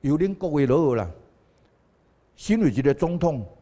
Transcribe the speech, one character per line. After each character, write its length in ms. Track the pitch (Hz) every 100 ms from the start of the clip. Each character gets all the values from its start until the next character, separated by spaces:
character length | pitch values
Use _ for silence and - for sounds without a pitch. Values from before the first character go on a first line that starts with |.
由 160 | 139 151
恁 180 | 190 196
各 120 | 185
位 180 | 147 135
落 300 | 139 156 117
啦， 120 | 90 - - _ _ _ _ _ _ _ _ _ _ _
身 240 | - 220
为 80 | 180
一 100 | 107
个 120 | 135
总 260 | 135 165 175
统 260 | 170 139 98 -